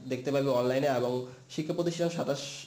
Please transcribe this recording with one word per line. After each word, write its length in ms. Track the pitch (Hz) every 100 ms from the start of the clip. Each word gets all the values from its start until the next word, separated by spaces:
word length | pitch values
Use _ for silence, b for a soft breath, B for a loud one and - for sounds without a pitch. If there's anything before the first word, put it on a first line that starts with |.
| 131
দেখতে 180 | 127 143
পাবে 180 | 139 139 123
অনলাইনে 300 | 123 131 143 127
এবং 140 | 123 127 127 B B
শিক্ষা 200 | - 156
প্রতিষ্ঠান 360 | 170 175 165 170
সাতাশ 320 | - - 139 - -